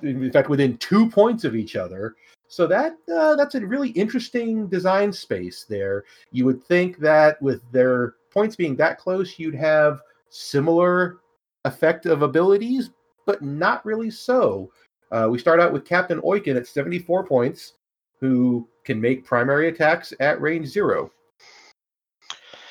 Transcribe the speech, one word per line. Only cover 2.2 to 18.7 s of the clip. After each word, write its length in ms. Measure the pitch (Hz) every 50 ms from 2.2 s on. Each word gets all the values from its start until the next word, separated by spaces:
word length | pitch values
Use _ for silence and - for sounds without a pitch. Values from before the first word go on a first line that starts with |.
| _ _ _ _ _ _
So 180 | - - 175
that, 280 | 160 180 220 294 330 330 _ _ - 330
uh, 220 | 330 311 311 302
that's 200 | 285 285 285 285
a 100 | 262 214
really 240 | 185 240 285 285 247
interesting 760 | - 170 208 220 - 254 233 - - 240 233 226 226 220 208
design 440 | 180 190 180 160 185 190 196 202 208
space 520 | 185 - - _ 107 92 90 90 - - -
there. 380 | _ 107 98 98 98 98 101 - _ _ _ _ _
You 140 | - 127 123
would 180 | 131 127 127 _
think 360 | _ 175 180 180 180 180 -
that 420 | 151 151 156 156 151 151 151 -
with 200 | 139 135 123 - - -
their 440 | 120 127 127 127 127 123 123 120 _ _ _ _
points 240 | _ 202 214 214 214
being 200 | - 175 156 131
that 220 | 131 151 160 - -
close, 400 | - 185 185 190 185 180 - -
you'd 160 | 160 160 147
have 460 | 131 156 156 156 156 151 151 143 143 - _ _ _ _ _
similar 880 | - - - - - 143 143 165 165 170 180 180 180 180 180 175 180 _ _ _ _ _ _ _ _ _ _
effect 400 | 135 - - - 160 170 170 -
of 160 | 175 160 147
abilities, 680 | 147 139 131 160 175 190 202 202 226 240 254 269 247 - _ _ _ _ _ _ _
but 160 | - 202 -
not 420 | 151 139 143 151 175 208 240 - -
really 260 | 214 214 220 233 220
so. 600 | 220 - - - 247 254 214 123 95 98 95 92 _ _ _ _ _ _ _ _
Uh, 160 | - 113 113 113
we 80 | 123 120
start 200 | - 170 160 170
out 140 | 175 170 -
with 100 | 139 -
Captain 360 | - 175 180 180 - 170 156
Oiken 340 | - - 196 208 196 147 131
at 100 | 123 123
seventy-four 580 | - - 143 139 170 175 170 - - 175 190 190
points, 480 | - 143 123 120 139 139 - - - _ _ _ _ _ _ _ _ _ _
who 480 | 135 131 131 123 123 123 120 120 117 _